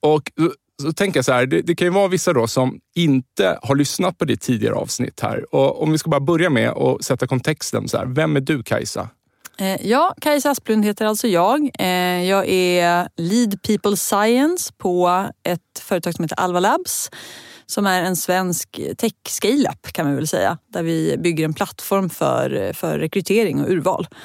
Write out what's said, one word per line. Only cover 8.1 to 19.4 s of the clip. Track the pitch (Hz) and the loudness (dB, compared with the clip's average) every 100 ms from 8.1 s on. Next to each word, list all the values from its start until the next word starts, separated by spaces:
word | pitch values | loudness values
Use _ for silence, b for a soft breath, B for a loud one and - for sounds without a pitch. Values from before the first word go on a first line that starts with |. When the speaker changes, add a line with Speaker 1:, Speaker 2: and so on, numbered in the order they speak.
| 127 160 147 | -2 0 0
Speaker 1:
är | |
du, | 139 151 | 0 -2
Kajsa? | 110 113 - - 101 - _ _ - - | -2 -4 -4 -8 -10 -14 _ _ -16 -6
Speaker 2:
Eh, | 190 190 - | -4 -2 0
ja, | 247 349 - | 2 2 0
Kajsa | 302 294 285 | 0 2 2
Asplund | 269 - 220 | -2 0 2
heter | 208 208 214 | 2 2 -2
alltså | 214 240 | 0 2
jag. | 175 185 285 285 - | 4 4 2 0 -2
Eh, | 185 180 180 180 | 0 0 0 0
jag | 180 196 - | 2 2 2
är | 185 180 180 175 175 175 - | 2 2 4 4 2 0 -4
Lead | 170 220 233 196 | 0 2 2 0
People | - 208 208 208 | -2 0 0 -2
Science | - 202 214 240 294 349 - - | 0 2 4 4 2 0 -6 -6
på | 190 180 175 180 196 - - | -2 2 2 2 -2 -6 -4
ett | 175 - - | -4 -8 -18
företag | - 185 175 | -4 -4 -2
som | 165 | -4
heter | 165 - | -4 -2
Alva | 185 180 | 0 2
Labs, | 196 311 359 - - B B B B B - | 2 2 -2 -6 -8 B B B B B -8
som | - 202 | -2 0
är | 185 | 2
en | 180 180 | 0 -2
svensk | - 185 185 170 - - 71 104 | 0 0 0 -4 -6 -8 -8 -4
tech | 226 - - | -4 -4 -8
scale-up | - | -4